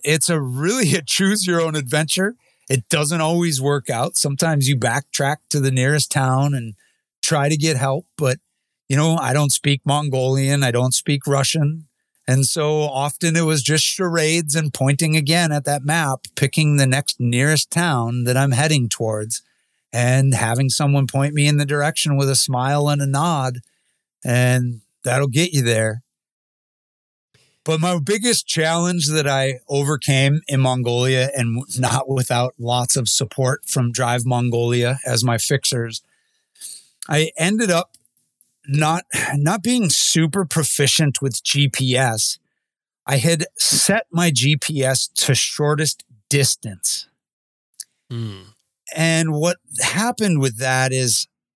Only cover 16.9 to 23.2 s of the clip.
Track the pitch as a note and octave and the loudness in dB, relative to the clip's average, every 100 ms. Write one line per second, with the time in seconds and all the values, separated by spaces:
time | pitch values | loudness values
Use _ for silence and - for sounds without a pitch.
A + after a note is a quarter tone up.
16.9 | C3+ - - A#2+ A#2+ C#3+ D3+ - E3+ F3 | 2 -2 -2 0 2 2 2 0 0 0
17.9 | C3+ A#2 B2 A#2+ B2+ C#3 B2 D#3 D3+ A#2 | 0 -2 -2 0 2 2 2 2 2 0
18.9 | - A2+ G#2+ G#2+ - - _ _ _ _ | -2 -4 -4 -6 -8 -10 _ _ _ _
19.9 | A#2 B2 C3 C3+ B2 A2+ A#2 C3+ - D3 | -2 2 4 4 2 0 0 0 0 2
20.9 | C#3 C3+ C#3 C#3+ D3 D3 D3 C#3 D3 D3 | 2 2 0 0 2 2 2 0 0 -2
21.9 | D#3+ D#3+ C#3 C#3 C3 - B2+ C3 D3 D3 | -2 0 0 2 0 0 0 0 0 0
22.9 | C#3+ C#3 C#3 | 0 0 0